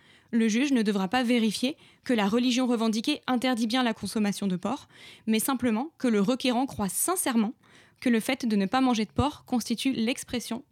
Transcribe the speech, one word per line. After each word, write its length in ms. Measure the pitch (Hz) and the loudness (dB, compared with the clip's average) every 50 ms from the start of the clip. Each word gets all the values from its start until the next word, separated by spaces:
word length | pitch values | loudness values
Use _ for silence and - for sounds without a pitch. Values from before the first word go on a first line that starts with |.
| _ _ - _ _ _ | _ _ -20 _ _ _
le 180 | - 233 226 226 | 0 2 2 2
juge 240 | 202 233 277 294 277 | 2 2 2 2 2
ne 100 | 240 220 | 2 2
devra 260 | 208 202 202 190 185 | 2 0 0 0 0
pas 140 | - 254 254 | 0 0 2
vérifier 540 | 226 247 240 220 220 190 - - 262 320 - - - _ _ - | 2 2 4 2 2 0 0 -2 -4 -4 -6 -14 -20 _ _ -4
que 120 | - 254 | -2 0
la 140 | 220 202 196 | 2 2 2
religion 380 | 202 247 240 262 233 247 262 | 2 2 2 2 2 0 0
revendiquée 540 | 240 247 214 226 226 208 233 220 - 302 - - | 0 0 0 0 0 -2 -2 -2 -2 -2 -2 -2
interdit 400 | - 254 240 208 262 254 220 240 | -2 -2 0 0 0 0 0 -2
bien 160 | 214 226 262 254 | 0 0 0 0
la 120 | 233 220 | 0 -2
consommation 520 | - - 196 - 220 208 202 190 - 208 | -4 -6 -6 -2 -2 -2 -2 -2 -2 -2
de 100 | 196 185 | -4 -4
porc, 320 | 175 - 202 254 294 - - - - - - - - - | -2 -4 -4 -6 -6 -10 -16 -20 -20 -20 -20 -20 -10 -4
mais 120 | 220 220 220 | -2 0 0
simplement 520 | - - 269 233 247 247 214 214 269 339 - - | 0 0 -2 0 0 0 0 0 -2 -4 -6 -4
que 100 | - 247 | 0 2
le 120 | 226 202 | 2 2
requérant 460 | 196 185 262 247 - 254 240 240 277 | 2 2 0 0 0 0 0 0 -2
croit 220 | 262 - 220 208 190 | -2 -4 -4 -4 -2
sincèrement 640 | - - - - 359 370 - 302 240 233 214 214 - _ _ _ - - - _ _ - | -2 -2 -2 -2 0 -2 0 0 2 2 2 2 -2 _ _ _ -20 -20 -20 _ _ -4
que 80 | - 254 | 0 0
le 120 | 233 220 | 2 2
fait 240 | - - 269 - - | 0 -2 -2 -2 0
de 120 | 226 214 | 0 0
ne 100 | 202 196 | 2 0
pas 140 | 196 - 262 | 2 2 2
manger 240 | 262 254 247 214 214 | 2 2 2 0 -2
de 80 | - - | -2 -2
porc 320 | - 240 196 - - - | 0 0 0 -2 -6 -8
constitue 480 | - 262 233 - - 240 - - 269 254 | -4 -4 -2 -2 -2 -4 -2 -2 -2 -2
l'expression 720 | 233 226 220 185 - - - - 240 - - 226 247 - _ | 0 -2 -2 -2 -4 -6 -8 -8 -8 -6 -6 -8 -10 -10 _